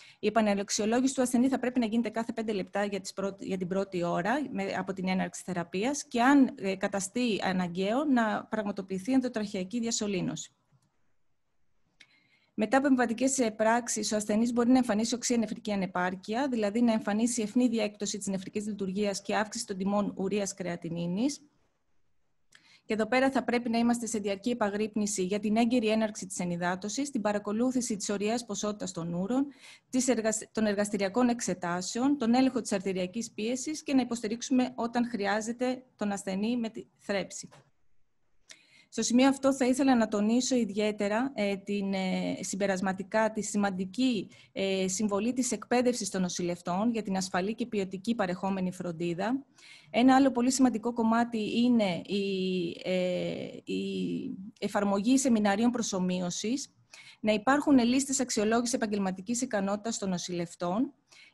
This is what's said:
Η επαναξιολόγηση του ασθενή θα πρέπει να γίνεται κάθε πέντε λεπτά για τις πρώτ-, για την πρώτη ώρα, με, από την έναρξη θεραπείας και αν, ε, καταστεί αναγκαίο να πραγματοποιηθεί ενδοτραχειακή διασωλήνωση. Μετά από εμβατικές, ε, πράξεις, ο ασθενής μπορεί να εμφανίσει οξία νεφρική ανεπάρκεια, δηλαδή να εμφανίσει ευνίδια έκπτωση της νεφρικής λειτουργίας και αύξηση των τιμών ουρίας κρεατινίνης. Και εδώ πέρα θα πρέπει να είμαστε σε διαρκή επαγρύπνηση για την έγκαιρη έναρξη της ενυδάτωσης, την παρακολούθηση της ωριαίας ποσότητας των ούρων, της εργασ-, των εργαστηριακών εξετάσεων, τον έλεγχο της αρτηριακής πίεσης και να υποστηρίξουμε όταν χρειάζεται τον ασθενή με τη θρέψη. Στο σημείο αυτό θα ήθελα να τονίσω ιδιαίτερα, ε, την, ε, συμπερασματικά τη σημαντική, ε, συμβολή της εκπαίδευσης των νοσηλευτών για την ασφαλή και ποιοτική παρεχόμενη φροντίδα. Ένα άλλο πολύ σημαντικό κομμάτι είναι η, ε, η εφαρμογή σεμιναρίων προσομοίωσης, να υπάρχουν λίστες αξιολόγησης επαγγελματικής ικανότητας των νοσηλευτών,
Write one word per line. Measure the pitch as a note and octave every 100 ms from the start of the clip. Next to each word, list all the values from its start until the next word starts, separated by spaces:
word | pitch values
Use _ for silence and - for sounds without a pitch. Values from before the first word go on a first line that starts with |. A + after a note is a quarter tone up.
| - _
Η | G#3
επαναξιολόγηση | A3 G#3+ G3+ G3+ - G#3 A#3+ C4
του | C4+
ασθενή | B3 A#3 C4
θα | C4+
πρέπει | B3 B3+
να | A3
γίνεται | A#3 A3+
κάθε | A3+ A3+
πέντε | A3+ A3
λεπτά | G3+ F#3 G3+
για | G#3 G3
τις | F#3+
πρώτ-, | - G3 F#3+
για | - F#3
την | F3
πρώτη | F#3+ G3 F3
ώρα, | E3+ F3 G3 C#4+ C4+
με, | G3 G3 F#3+
από | F#3+
την | F#3+ F3+
έναρξη | F#3 F3 -
θεραπείας | - F3 E3+ F#3 A#3+ D4
και | - A#3
αν, | B3 C#4+ A#3+ -
ε, | G3 F#3+
καταστεί | G3+ G3 F#3 B3 B3 G3
αναγκαίο | F#3+ F#3 F3 F3 F#3+ B3
να | D#4 B3 A3 G3+
πραγματοποιηθεί | - A3 G#3 G3+ F#3+ F#3+ F#3+
ενδοτραχειακή | C4 B3 A#3 G3+ G3 F#3 A#3+
διασωλήνωση. | A3+ A3 G#3 F#3 - D#3 - _ _ _ _ _ _ _ _ _ _ _ _ _ _ _ - _ _ _ _ -
Μετά | G#3+ C4+
από | C#4+
εμβατικές, | B3+ A#3 A#3 C4 C4+
ε, | A3+
πράξεις, | G#3+ A3 A#3 A#3+ A3 G#3
ο | G#3+
ασθενής | G#3 G#3 A#3+
μπορεί | A#3+ A#3+
να | C4
εμφανίσει | B3 G#3 A3+
οξία | A#3+ - A#3+
νεφρική | G#3+ A3 -
ανεπάρκεια, | G3+ F3+ F#3 F3+ F#3 G3 A3+ C#4+
δηλαδή | A#3 G3+ A3
να | A#3+
εμφανίσει | A3 A3 G#3 A#3+ A#3+
ευνίδια | G#3 B3 B3 A3
έκπτωση | G#3 - G3+ G#3
της | G3+
νεφρικής | F#3+ F#3+ G#3 G#3
λειτουργίας | G3+ F#3+ F#3+ G3+ G3
και | - G3+
αύξηση | G#3+ A#3 -
των | F#3+
τιμών | G3 G#3 G3 -
ουρίας | G3 G3+ G3
κρεατινίνης. | - F3+ E3+ E3+ E3+ E3+ F#3 C#4 C#4+ - _ _ _ _ _ _ _ _ _ _ _ _ _
Και | -
εδώ | G#3+ G#3+
πέρα | B3+ C4+
θα | C4
πρέπει | - A#3 A#3
να | A#3
είμαστε | A#3 A#3+ G#3+
σε | G#3+
διαρκή | G3+ G3 B3
επαγρύπνηση | A#3+ G#3 G#3 G#3+ G#3+ G3+ -
για | F#3 G#3
την | G#3 G#3+
έγκαιρη | A#3 B3+ G#3+
έναρξη | A3 G#3+ G#3 F#3
της | -
ενυδάτωσης, | F3 F3 F3 F#3 G#3 C4+ C#4+
την | B3
παρακολούθηση | G#3 G#3 G#3 G#3+ B3+ B3+ A#3+ G3+
της | -
ωριαίας | G3+ G#3 A#3+
ποσότητας | B3 G3+ G#3 G#3 F#3
των | F3 E3+
ούρων, | F3 G3 B3+ C#4+ - - - _
της | B3+ B3+
εργασ-, | A3 A3 G#3+ -
των | - G#3+
εργαστηριακών | G3+ G#3 A3 G3 B3 B3
εξετάσεων, | A#3+ - F#3 F3 F3+ F#3 A#3 C4+ C#4+
τον | A3+
έλεγχο | B3 C4 B3+
της | -
αρτηριακής | G3+ F#3+ F#3 F3+ A#3 A3
πίεσης | - A3 C4 D4+ D#4
και | -
να | C4+
υποστηρίξουμε | B3 A#3 G#3 A#3 - B3+ B3
όταν | - A#3 A#3+ A#3+
χρειάζεται | G3+ G3 G#3+ A3 A#3+ B3+ B3+ - _
τον | G3+
ασθενή | G3+ G3 F#3+ A3 B3
με | A3+
τη | - - _
θρέψη. | - G3+ - - - - _ _ _ - _ _ _ _ - - _ - _
Στο | -
σημείο | A3 A#3+ C4
αυτό | C4+ C4+
θα | C4+ B3
ήθελα | C4 C4+ A#3+
να | G#3+
τονίσω | G#3 G#3+ A#3+ B3 B3+
ιδιαίτερα, | G#3 G3+ G#3+ G#3 G3+ G#3+ C4+
ε, | A#3+ G3+ G3
την, | G3 G3+ G3
ε, | F#3+ F#3 F#3 F3+ F3
συμπερασματικά | F#3 F#3+ G3 F#3 F#3+ F#3+ F#3+ A3 A3
τη | A3
σημαντική, | G3+ G#3 G3+ F#3 F#3 B3 C4 G#3+ - - -
ε, | - G3 F#3+ F#3+
συμβολή | F#3 G#3+ G3 A3+
της | B3+ A#3+
εκπαίδευσης | G#3 - A#3+ B3 A#3+ -
των | F#3+
νοσηλευτών | F3+ - F3 F3+ - F3+ A#3
για | A3+
την | G#3 F#3+
ασφαλή | F#3+ F#3 G3
και | A3+ A#3+
ποιοτική | G#3 F#3+ F#3+ A#3
παρεχόμενη | A#3 F#3 F3+ F#3+ F#3+ F3+
φροντίδα. | F3+ F3 E3 F3 E3+ G3+ C4+ - _ - - -
Ένα | - B3+
άλλο | C4 C4+
πολύ | A#3+ B3
σημαντικό | C4 B3+ A3 A#3
κομμάτι | A#3+ A3 A3+ A#3 A3+ G#3 A#3
είναι | B3 A#3 G3+ E3 -
η, | G3+ G3 F#3+ F#3 F#3 E3+ -
ε, | - F#3 F3+ F3+ F3 E3+ - - -
η | - G3 F#3+ F3+ F3 - F#3 G3+ -
εφαρμογή | G3+ G#3 G3+ G3 G#3+ C4+
σεμιναρίων | C4+ A3+ G3+ G3 A#3+
προσομοίωσης, | A#3+ - F#3+ F3+ F3+ F3 - G#3+ C#4+ - _ _ - - -
να | G#3+
υπάρχουν | G#3+ A#3 D4 D#4 C4+
λίστες | A#3 C4 C#4 C4
αξιολόγησης | B3 A3+ G#3 A#3 A#3+
επαγγελματικής | B3+ A3 G3+ F#3+ F#3+ F#3 A#3+
ικανότητας | B3+ G#3 G3 G#3 A3+ A3+
των | G3
νοσηλευτών, | F3 - F3 E3+ - F3 G3+ D4 - _ - -